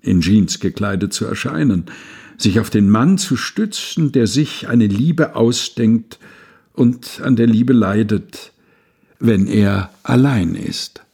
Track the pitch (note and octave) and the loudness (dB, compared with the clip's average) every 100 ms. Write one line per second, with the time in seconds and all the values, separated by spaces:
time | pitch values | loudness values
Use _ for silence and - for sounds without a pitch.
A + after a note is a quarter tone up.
0 | - F#2+ E2 G#2+ F2+ - G2 - G#2 G2 | 2 0 4 2 2 -2 -6 -4 -4 -2
1 | G2 - G#2 G#2 - D3+ D3 F#2+ E2 - | -4 -4 -6 -6 -6 -2 0 0 -4 -14
2 | - - - - A2 G#2 G#2+ A2 G2+ G#2+ | -20 -20 -20 -4 0 0 0 0 2 4
3 | C#3 F#3+ - B2 - - D#4 - - - | 2 0 0 -4 -4 -4 -6 -6 -8 -4
4 | D3+ C3+ A2+ A2 D3+ - - A#2+ G#2+ G2 | -2 0 0 0 -2 -6 -2 2 2 2
5 | C#3+ D#3+ D3+ - A#2 A#2+ - - A2+ A2+ | 0 0 -2 2 0 0 -6 -2 2 2
6 | A2+ - - - - _ _ - B2 B2 | 0 -20 -20 -20 -20 _ _ 0 0 0
7 | - - - A#2+ A#2 A2 B2 B2+ G2 G#2 | -10 -10 -2 2 4 2 4 2 2 0
8 | G#2+ G#2 - - - _ _ _ _ _ | 0 -2 -4 -20 -20 _ _ _ _ _
9 | _ _ A#2+ G#2 G2 G#2+ G2+ G2 F#2 _ | _ _ 0 2 2 2 2 0 -4 _
10 | - B2 C#3 B2 E2+ E2 - - - - | -2 2 2 2 -2 -4 -8 -10 -12 -16
11 | _ | _